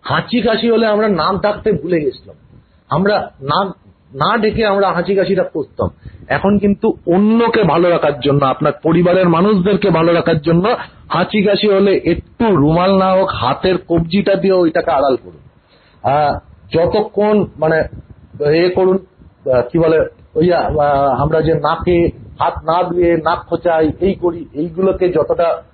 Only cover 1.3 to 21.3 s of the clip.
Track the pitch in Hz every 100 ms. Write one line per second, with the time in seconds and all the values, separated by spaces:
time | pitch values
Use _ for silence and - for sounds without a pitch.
1.3 | 190 208 214 269 254 165 170 143 - 98
2.3 | 80 - - _ _ _ 147 196 202 127
3.3 | - 135 160 196 - - _ _ 135 160
4.3 | 226 214 214 220 196 196 170 170 196 180
5.3 | 190 - 165 139 - 101 - - - -
6.3 | 139 190 202 202 202 220 - - 175 208
7.3 | 226 233 226 185 151 180 170 151 139 135
8.3 | 139 139 127 151 131 156 170 180 180 180
9.3 | 165 196 208 180 196 202 160 165 170 165
10.3 | 160 165 170 196 247 - - - 156 180
11.3 | 214 208 202 214 196 196 180 - 170 -
12.3 | _ 233 175 147 165 185 196 190 190 190
13.3 | - 117 143 190 180 - 170 165 202 202
14.3 | 196 196 185 170 170 170 147 139 131 92
15.3 | 80 - _ _ _ _ _ - 143 147
16.3 | 123 - - - 160 165 214 208 196 208
17.3 | 214 180 - 156 160 - - - - -
18.3 | - 147 160 180 185 185 190 - _ -
19.3 | _ 135 127 - 165 160 160 - - -
20.3 | 160 175 165 - 151 143 143 139 131 147